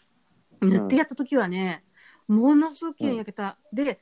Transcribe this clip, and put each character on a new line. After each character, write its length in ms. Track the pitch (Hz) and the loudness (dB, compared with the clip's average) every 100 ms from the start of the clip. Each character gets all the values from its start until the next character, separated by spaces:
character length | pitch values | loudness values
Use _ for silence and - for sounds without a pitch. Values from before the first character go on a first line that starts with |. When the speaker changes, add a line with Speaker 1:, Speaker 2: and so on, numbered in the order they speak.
| _ _ _ _ _ _ | _ _ _ _ _ _
Speaker 1:
う 60 | 190 | 2
ん。 40 | |
Speaker 2:
塗 180 | 185 202 | 2 2
っ 20 | |
て 80 | 269 | 0
や 60 | |
っ 20 | 311 | 0
た 100 | 262 | -4
時 220 | 254 277 | -2 0
は 100 | 185 | 0
ね、 380 | 185 190 160 - _ - _ - | -2 -4 -6 -14 _ -20 _ 0
も 260 | 214 247 | 2 4
の 200 | 294 320 | 4 2
す 120 | 285 330 | -4 -10
ご 60 | |
く 60 | - | -4
綺 80 | 277 | -4
麗 60 | |
に 60 | 233 | -4
焼 80 | 214 | -6
け 40 | |
た。 260 | 202 196 - _ | -8 -10 -10 _
Speaker 1:
う 100 | 214 | -4
ん。 40 | 285 | -4
Speaker 2:
で、 160 | 202 | -6